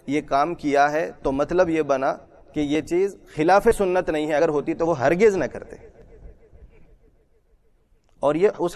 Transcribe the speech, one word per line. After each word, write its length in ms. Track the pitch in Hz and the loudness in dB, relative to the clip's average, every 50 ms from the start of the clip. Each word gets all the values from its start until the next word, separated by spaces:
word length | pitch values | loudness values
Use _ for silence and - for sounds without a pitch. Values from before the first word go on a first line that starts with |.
| _ | _
یہ 140 | 131 139 151 | -4 -4 -4
کام 340 | 147 - 147 139 147 170 170 | -2 0 0 0 0 0 -2
کیا 360 | - - 147 139 139 143 147 | -4 -4 0 2 4 4 2
ہے، 200 | 147 156 175 - - - - | 2 -2 -4 -6 -8 -6 -6
تو 80 | 143 | -4
مطلب 380 | 135 139 147 - 170 175 185 165 | -2 -2 -2 0 2 2 2 2
یہ 120 | 160 160 | 0 0
بنا 340 | 151 139 135 131 135 151 175 - - - - - - - - | 0 0 0 0 0 -2 -4 -6 -10 -20 -20 -20 -20 -10 -6
کہ 60 | 151 | -4
یہ 220 | 151 143 147 160 | -2 -2 -2 -4
چیز 360 | 131 - 170 180 196 196 185 - - - - | -2 -2 -2 0 0 -2 -4 -10 -20 -10 -4
خلاف 320 | 151 156 175 190 202 - 233 226 | 0 2 4 4 4 4 4 2
سنت 320 | - 202 180 180 185 180 185 | 2 0 0 0 0 -2 -2
نہیں 180 | 156 151 151 | -2 -2 -2
ہے، 60 | 151 156 | -2 0
اگر 160 | 143 165 160 | 0 2 0
ہوتی 240 | 147 143 139 160 160 | 0 -2 -4 -4 -4
تو 140 | - 165 | -2 -2
وہ 120 | 165 165 131 | -2 0 0
ہرگز 380 | 120 143 170 175 226 214 196 | 0 0 2 4 4 4 4
نہ 80 | 180 131 | 2 -2
کرتے، 300 | 117 - - - - - - - - - - - - - - - - - _ _ _ - - - - _ - - - - _ _ _ _ _ _ _ _ _ _ _ _ _ _ _ _ _ _ _ _ _ _ _ _ _ | -6 -8 -12 -16 -16 -18 -20 -20 -20 -20 -20 -20 -20 -20 -20 -20 -20 -20 _ _ _ -20 -20 -20 -20 _ -20 -20 -20 -20 _ _ _ _ _ _ _ _ _ _ _ _ _ _ _ _ _ _ _ _ _ _ _ _ _
اور 160 | - 139 147 | -2 0 2
یہ 140 | 143 190 214 - | 2 2 0 0
اس 140 | - 170 175 - | -2 -4 -6 -2